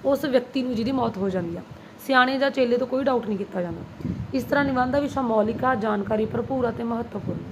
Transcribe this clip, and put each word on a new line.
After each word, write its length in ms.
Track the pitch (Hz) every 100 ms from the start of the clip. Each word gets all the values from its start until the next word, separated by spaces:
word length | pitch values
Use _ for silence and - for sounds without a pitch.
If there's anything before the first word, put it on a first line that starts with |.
ਉਸ 200 | 269 277
ਵਿਅਕਤੀ 380 | 294 247 247 269
ਨੂੰ 120 | 254
ਜਿਹਦੀ 160 | 226 226
ਮੌਤ 260 | 269 226 190
ਹੋ 120 | 196
ਜਾਂਦੀ 260 | 185 170
ਆ। 60 | 175 - - - - -
ਸਿਆਣੇ 300 | 262 254 269
ਜਾਂ 120 | 277
ਚੇਲੇ 280 | 269 247 240
ਤੋਂ 100 | 247
ਕੋਈ 160 | 262
ਡਾਊਟ 240 | 269 247 226
ਨਹੀਂ 100 | 202
ਕੀਤਾ 240 | 196 185
ਜਾਂਦਾ। 480 | 175 170 - - - - -
ਇਸ 100 | 269
ਤਰ੍ਹਾਂ 220 | 240 285
ਨਿਬੰਧ 260 | 277 254 254
ਦਾ 80 | 285
ਵਿਸ਼ਾ 220 | 285 269
ਮੌਲਿਕ 420 | 247 220 214 226
ਆ, 120 | 254
ਜਾਣਕਾਰੀ 500 | 254 214 208 196 214
ਭਰਪੂਰ 440 | 220 233 226 269 240
ਅਤੇ 140 | 233
ਮਹੱਤਵਪੂਰਨ। 560 | 233 233 226 208 185 - -